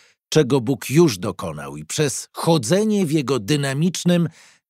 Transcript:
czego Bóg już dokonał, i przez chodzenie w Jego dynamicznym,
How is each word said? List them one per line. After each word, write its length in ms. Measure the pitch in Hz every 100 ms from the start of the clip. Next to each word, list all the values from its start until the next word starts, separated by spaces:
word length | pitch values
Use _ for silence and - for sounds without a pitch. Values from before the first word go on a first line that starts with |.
| _ _ _
czego 280 | 156 127 135
Bóg 300 | 117 123 -
już 280 | 143 170 95
dokonał, 580 | 101 90 90 76 69 73
i 80 |
przez 440 | 78 - 147 - -
chodzenie 720 | - - 160 110 185 220 208 170
w 60 |
Jego 260 | 156 123 131
dynamicznym, 880 | 101 147 139 135 180 160 170 175 165 - - _ _